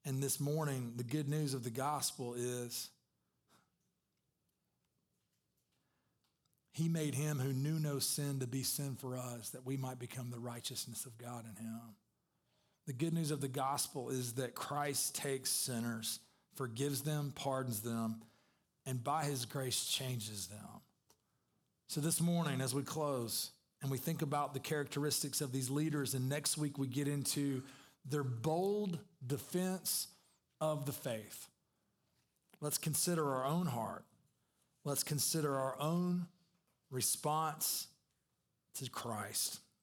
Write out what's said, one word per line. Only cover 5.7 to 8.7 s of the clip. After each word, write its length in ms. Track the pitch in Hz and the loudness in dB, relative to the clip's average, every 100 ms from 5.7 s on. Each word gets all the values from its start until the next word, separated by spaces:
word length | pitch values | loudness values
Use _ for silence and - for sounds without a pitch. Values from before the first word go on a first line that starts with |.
| _ _ _ _ _ _ _ _ _ _ | _ _ _ _ _ _ _ _ _ _
he 160 | - 165 | 0 2
made 260 | 165 151 | 2 2
him 240 | 123 151 147 | 2 2 2
who 140 | 131 | 2
knew 260 | 131 143 156 | 2 2 2
no 200 | 151 143 | 2 2
sin 420 | - - 143 135 | 0 0 0 0
to 60 | 127 | 0
be 160 | 135 | 0
sin 340 | 131 | 0